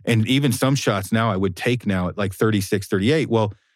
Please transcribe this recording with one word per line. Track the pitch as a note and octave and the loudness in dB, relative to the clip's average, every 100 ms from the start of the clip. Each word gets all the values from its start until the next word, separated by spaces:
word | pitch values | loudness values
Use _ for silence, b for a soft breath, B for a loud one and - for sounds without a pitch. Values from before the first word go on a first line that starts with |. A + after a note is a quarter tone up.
| - | -2
And | A2+ A2 | 0 2
even | C3+ C#3+ | 2 2
some | - C3+ C#3 | 2 0 2
shots | B2+ G2+ F#2+ | 0 -2 0
now | A2+ A#2 | 0 0
I | F#2+ | 0
would | G2 - | -2 -2
take | A#2+ B2 G2+ | -2 -2 0
now | F#2 F2+ | -2 -2
at, | - | -4
like, | G2 | -6
thirty-six, | - A2 G#2 F#2+ G2+ - | 0 2 2 0 -4 -2
thirty-eight. | G2 A2 D#3 A#2 | 0 2 0 2
Well, | A2+ G#2 b b | 0 0 b b